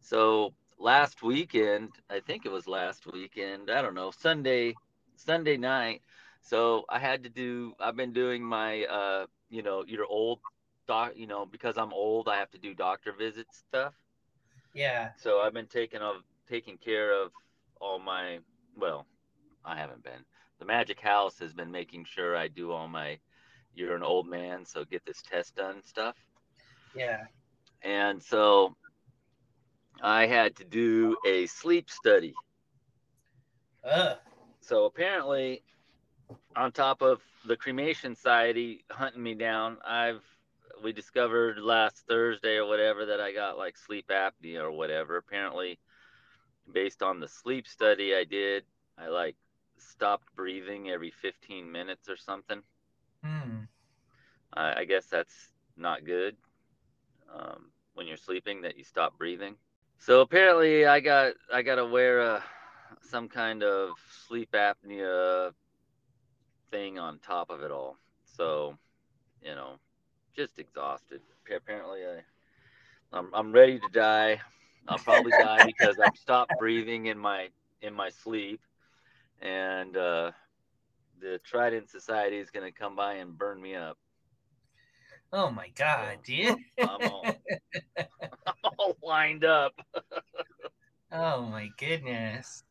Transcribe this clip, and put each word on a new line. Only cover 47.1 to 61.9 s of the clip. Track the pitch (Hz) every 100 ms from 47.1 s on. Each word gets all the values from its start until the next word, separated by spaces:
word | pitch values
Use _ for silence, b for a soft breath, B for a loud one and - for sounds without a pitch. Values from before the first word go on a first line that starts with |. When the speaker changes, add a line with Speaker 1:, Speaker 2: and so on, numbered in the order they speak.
| 90
Speaker 1:
the | 73
sleep | - 117 131 117
study | - 110 101 98 95
I |
did, | 85 98 98 98 - _ _ _
I, | 82
like, | 85 82 73 _ _ _ _
stopped | - _ 101 101 _ -
breathing | 92 95 92 101 98
every | 90 82
fifteen | - 98 - - 98 85
minutes | 85 90 92 -
or | 92
something. | - 98 - 101 - _ _ _ _ _
Speaker 2:
Hmm. | 151 156 131 113 110 _ _ _ _ b b b _
Speaker 1:
I, | - 78 -
I | 87
guess | 95 -
that's | 85 85 - - _ _ _
not | 85 78 76
good, | 90 95 - _ _ _ _ _ _ _ _ _
um, | - - - - _ _
when | - 85
you're | 78
sleeping, | - 92 104 98
that | 87 -
you | 67
stop | - 80 -
breathing. | 85 87 98 104 _ _ _ _
So | - 127
apparently | 135 175 190 170 160 156 147
I | 147
got, | 139 143 135 - _
I | 123
gotta | 120 127
wear | 120